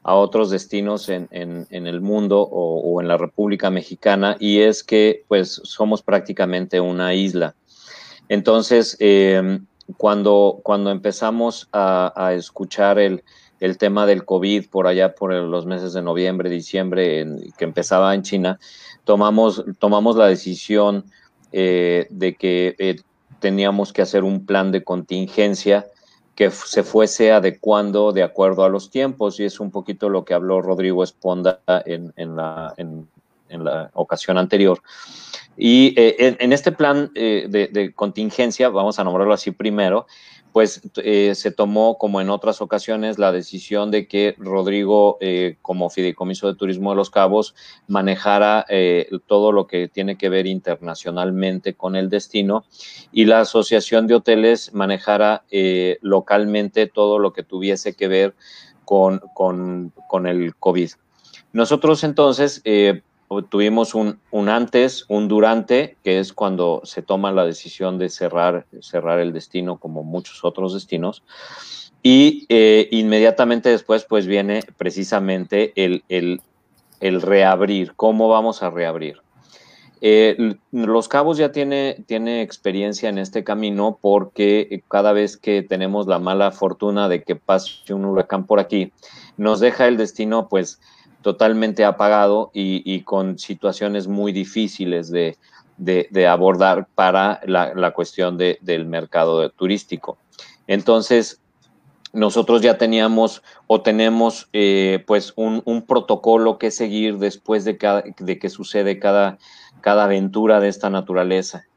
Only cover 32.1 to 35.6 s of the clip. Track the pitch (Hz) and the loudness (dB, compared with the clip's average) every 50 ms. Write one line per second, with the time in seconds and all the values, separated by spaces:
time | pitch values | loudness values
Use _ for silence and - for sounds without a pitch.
32.1 | - - 85 82 80 80 80 80 80 80 80 78 - - 87 82 78 78 78 _ | -14 -14 -12 -10 -8 -8 -8 -8 -8 -10 -14 -14 -14 -14 -14 -14 -14 -16 -18 _
33.1 | _ _ _ _ _ _ _ _ 87 85 82 78 71 80 76 - _ - 85 _ | _ _ _ _ _ _ _ _ -14 -8 -6 -6 -6 -6 -8 -10 _ -8 -4 _
34.1 | 85 - - - 90 92 92 92 107 98 101 95 90 - _ - - - - - | -6 -8 -4 -2 -2 -2 0 0 2 4 4 4 2 0 _ -20 -20 -20 -20 -20
35.1 | - - - - - - - _ _ - | -20 -20 -20 -20 -20 -20 -20 _ _ 0